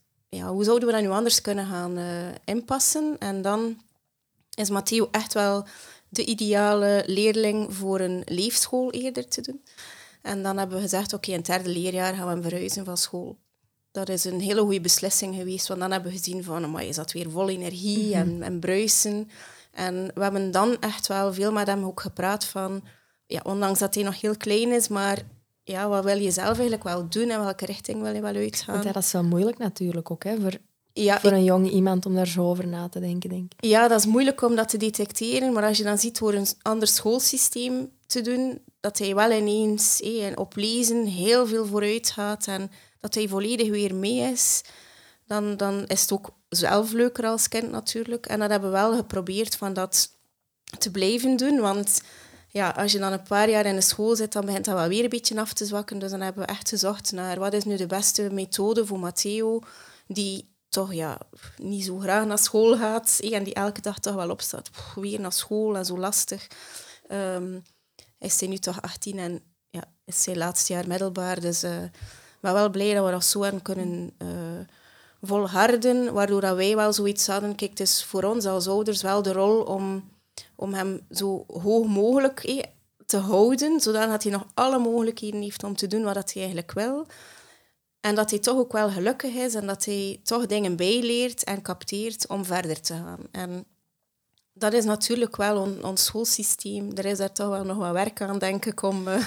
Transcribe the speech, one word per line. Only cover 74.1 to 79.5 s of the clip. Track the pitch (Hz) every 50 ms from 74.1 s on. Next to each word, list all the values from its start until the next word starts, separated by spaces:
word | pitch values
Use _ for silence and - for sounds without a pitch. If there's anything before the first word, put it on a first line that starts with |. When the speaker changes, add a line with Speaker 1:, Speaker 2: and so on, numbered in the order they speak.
| - _
Speaker 1:
eh, | 175 175 170 175 170 165 170 180 185 - _ _ _ - - - - - _ _
volharden, | - 190 202 202 202 185 185 185 208 233 240 233 226 254 247 247 247 233 -
waardoor | 202 202 196 202 196
dat | 196 190 185
wij | 185 190 196 214
wel | 214 214 214 208
zoiets | 208 202 202 202 202 - -
hadden: | 196 202 202 208 202
"Kijk, | 202 208 196
het | - -
is | 196 196 - - -
voor | - - 190 185
ons | 202 226 240 202
als | 196 190 185 180 190
ouders | 196 208 214 214 208 185
wel | 190 190 196 208
de | 196 196
rol | 190 190 196 202